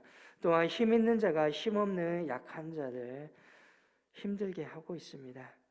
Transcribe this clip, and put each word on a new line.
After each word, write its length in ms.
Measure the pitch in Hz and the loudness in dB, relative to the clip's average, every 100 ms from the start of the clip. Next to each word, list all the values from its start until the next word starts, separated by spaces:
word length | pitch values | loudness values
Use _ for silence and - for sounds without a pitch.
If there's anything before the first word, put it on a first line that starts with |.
| - - - _ | -20 -20 -20 _
또한 260 | 180 165 170 | 4 4 4
힘 260 | - 226 | 4 4
있는 260 | 233 220 226 | 6 6 4
자가 320 | 202 156 151 | 4 4 2
힘 260 | - 220 208 | 0 0 0
없는 520 | 202 185 170 175 151 | 0 0 -2 -2 -4
약한 440 | 127 - 165 160 | -6 -8 -12 -8
자를 580 | 156 135 123 120 135 151 - _ - _ _ _ _ _ | -6 -6 -6 -8 -10 -14 -20 _ -20 _ _ _ _ _
힘들게 520 | - 208 202 196 180 | -10 -6 -4 -4 -6
하고 300 | 143 160 165 | -10 -12 -10
있습니다. 600 | 165 - 147 127 131 127 _ _ | -12 -12 -16 -16 -16 -18 _ _